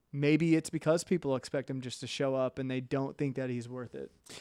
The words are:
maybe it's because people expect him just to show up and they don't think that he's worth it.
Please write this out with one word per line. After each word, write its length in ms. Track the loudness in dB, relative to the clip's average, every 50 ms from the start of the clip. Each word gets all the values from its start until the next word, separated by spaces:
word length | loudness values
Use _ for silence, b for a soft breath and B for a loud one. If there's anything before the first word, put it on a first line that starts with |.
| _ _ -4
maybe 420 | 0 4 4 6 6 6 6 4
it's 140 | 4 4 0
because 340 | -4 0 2 4 4 2 2
people 320 | 2 0 0 2 0 0
expect 340 | -2 -2 -4 -4 -4 -4 -4
him 120 | -6 -6
just 180 | -6 -8 -8 -8
to 80 | -8 -8
show 280 | -4 -2 0 0 2
up 220 | 2 0 0 0 -2
and 140 | -4 -2
they 80 | -2 -2
don't 380 | -2 0 0 0 0 -2 -2 -2
think 180 | -2 -2 -2
that 140 | -2 -2 -2
he's 180 | -2 -4 -4 -6
worth 260 | -8 -10 -10 -10 -10
it. 180 | -10 -12 -12 -14 _ _ B B B